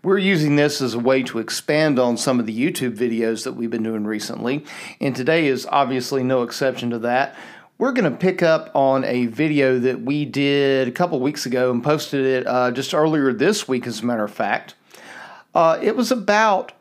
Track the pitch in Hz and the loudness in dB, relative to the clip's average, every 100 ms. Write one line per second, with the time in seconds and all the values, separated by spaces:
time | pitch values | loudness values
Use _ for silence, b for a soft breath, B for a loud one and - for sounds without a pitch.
0 | - 202 190 185 151 147 147 147 131 113 | 2 2 4 2 4 4 2 2 -2 0
1 | 120 131 123 117 110 - - 151 156 131 | 2 2 2 -4 -4 -6 0 2 4 4
2 | 123 117 - 127 110 113 143 - 127 110 | 2 2 0 0 0 -2 -2 -2 -4 -2
3 | 120 113 113 110 131 123 117 117 110 110 | -2 0 -2 -2 -6 -6 -6 -4 -4 -4
4 | 104 107 - - 117 143 151 B B B | -4 -4 -6 -6 -4 -4 -6 B B B
5 | 139 127 127 165 151 127 - 143 135 131 | -4 -2 0 2 2 0 0 0 2 -2
6 | 123 135 127 131 120 - 135 - 120 117 | -2 -2 0 0 0 -2 -2 -2 -4 -4
7 | 117 123 139 B B B B _ 247 262 | 0 0 -2 B B B B _ -2 2
8 | 185 123 185 185 170 160 160 147 135 135 | 0 2 0 2 2 2 0 0 2 2
9 | 127 123 120 113 156 147 135 127 127 123 | 0 0 -2 0 0 2 2 2 0 -2
10 | 117 147 143 131 139 143 139 135 127 120 | -2 -2 -2 -2 0 2 2 2 0 -2
11 | 175 156 127 147 127 123 127 123 123 151 | -2 0 -2 -4 -4 0 0 0 0 -2
12 | 151 139 131 131 127 123 123 120 123 151 | 0 -2 0 0 0 0 0 -2 -2 0
13 | 156 147 135 117 151 208 - 131 123 107 | 2 2 0 2 0 0 -2 -4 -4 -6
14 | 120 120 104 - 104 117 - - B B | -4 -2 -4 -4 -2 -2 -4 -20 B B
15 | B B B B B - 165 160 214 226 | B B B B B 2 4 4 0 0
16 | 240 254 196 208 220 190 - - | 0 0 2 4 4 2 -2 -16